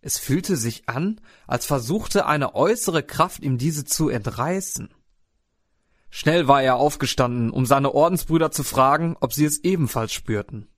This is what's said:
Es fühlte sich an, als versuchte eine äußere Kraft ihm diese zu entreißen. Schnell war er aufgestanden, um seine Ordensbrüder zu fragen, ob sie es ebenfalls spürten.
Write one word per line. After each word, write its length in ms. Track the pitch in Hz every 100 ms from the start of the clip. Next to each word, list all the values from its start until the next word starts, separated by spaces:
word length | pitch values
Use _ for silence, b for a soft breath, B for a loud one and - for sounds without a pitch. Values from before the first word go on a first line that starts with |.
Es 180 | - -
fühlte 380 | - 147 190 170
sich 320 | 113 113 -
an, 320 | 127 180 214 b b b
als 200 | 123 -
versuchte 600 | 143 113 196 - 202 -
eine 280 | 151 135
äußere 480 | - 160 226 - 165
Kraft 400 | - 135 170 -
ihm 160 | 143 127
diese 260 | 143 151
zu 240 | - - 156
entreißen. 800 | 123 104 - 135 190 185 - 180 _ _ _ _ _ _ _ _ _ _ _ -
Schnell 380 | - 151 170 139
war 140 | 139
er 140 | 131 123
aufgestanden, 760 | 143 - 135 - 127 123 113
um 160 | - 127
seine 260 | 139 139
Ordensbrüder 580 | - 165 180 - 160 160
zu 120 | -
fragen, 540 | 139 135 131 151 165 165
ob 120 | 131
sie 120 | 143
es 180 | 151 151
ebenfalls 480 | 180 190 135 - 110
spürten. 560 | - - 107 101 107 -